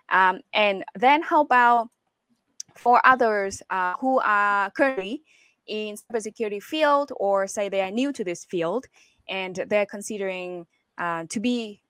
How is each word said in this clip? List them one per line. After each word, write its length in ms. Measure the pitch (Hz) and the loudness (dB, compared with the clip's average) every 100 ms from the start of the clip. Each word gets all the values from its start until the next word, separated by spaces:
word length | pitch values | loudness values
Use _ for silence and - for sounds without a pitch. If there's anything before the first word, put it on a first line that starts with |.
| - | -2
Um, 320 | 180 185 190 - | 2 2 0 -4
and 320 | - 208 190 - 190 | 0 0 0 -8 0
then 260 | 247 302 | 4 4
how 200 | 330 320 | 2 2
about 480 | 302 247 240 240 226 _ _ _ _ _ _ - - - | 4 4 6 4 0 _ _ _ _ _ _ -20 -20 -2
for 240 | 240 240 254 | 2 6 6
others, 560 | 254 233 208 196 - - | 6 4 0 -2 -6 -6
uh, 240 | 190 180 180 | -4 -2 -2
who 180 | 262 262 | 0 2
are 480 | - 208 202 202 196 | 2 2 2 2 -2
currently 500 | - 285 196 190 294 _ _ _ _ - | 0 0 0 -6 -10 _ _ _ _ -10
in 260 | 214 214 208 | -8 -8 -12
cybersecurity 640 | - 226 214 - 214 202 | -8 -6 -6 -6 -6 -6
field, 500 | - 311 302 285 285 - | -6 0 2 2 0 -4
or 300 | 196 196 196 | 0 0 0
say 220 | - 202 | -4 -2
they 120 | 190 | -2
are 100 | 190 | -2
new 220 | 214 285 | -2 -2
to 120 | 269 | -4
this 200 | 180 175 | -6 -8
field 420 | - 180 165 196 - _ _ _ - | -6 -4 -2 -4 -8 _ _ _ -10
and 360 | 190 185 180 190 | -8 -6 -8 -2
they're 180 | 208 202 | 0 -2
considering, 800 | 214 202 214 190 185 180 180 170 _ _ - | -6 -10 -6 -6 -6 -8 -12 -14 _ _ -8
uh, 260 | 175 165 165 | -6 -6 -6
to 100 | 220 | -4
be 400 | 240 240 220 202 | -2 -2 -6 -14